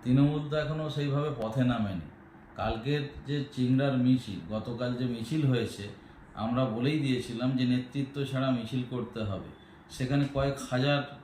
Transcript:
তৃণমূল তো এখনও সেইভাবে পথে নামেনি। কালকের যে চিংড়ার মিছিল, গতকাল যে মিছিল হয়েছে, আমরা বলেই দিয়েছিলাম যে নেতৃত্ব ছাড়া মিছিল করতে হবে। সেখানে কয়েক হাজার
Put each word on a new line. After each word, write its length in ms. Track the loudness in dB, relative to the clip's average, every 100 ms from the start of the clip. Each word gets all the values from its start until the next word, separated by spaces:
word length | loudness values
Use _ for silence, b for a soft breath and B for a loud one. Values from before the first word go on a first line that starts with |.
তৃণমূল 440 | 4 6 6 4 -2
তো 60 | -2
এখনও 340 | -2 -2 -2
সেইভাবে 400 | -2 0 0 0 -2
পথে 220 | -2 2
নামেনি। 420 | 2 2 0 -4 -8 -16 -20 -20 -20 -6
কালকের 520 | -2 -2 -2 -2 -2 -8 -4
যে 180 | -4 -4 0
চিংড়ার 420 | 4 4 4 4
মিছিল, 560 | 4 4 2 -8 -6
গতকাল 400 | -6 -4 -4 -4
যে 100 | -2
মিছিল 420 | -2 -2 -2 0 2
হয়েছে, 580 | 2 0 -6 -12 -12 B B B
আমরা 300 | -6 -2 0
বলেই 340 | 0 0 0 0
দিয়েছিলাম 580 | 2 0 -2 -2 0 2
যে 80 |
নেতৃত্ব 600 | 2 2 0 -4 -4 -4
ছাড়া 260 | -2 0 0
মিছিল 320 | 0 0 -4 -2
করতে 300 | -4 -6 -4
হবে। 260 | -4 -4 -8 -16 B B B
সেখানে 340 | -6 0 2 2
কয়েক 200 | 2 0 -2 -2
হাজার 320 | 0 2 2 0 -10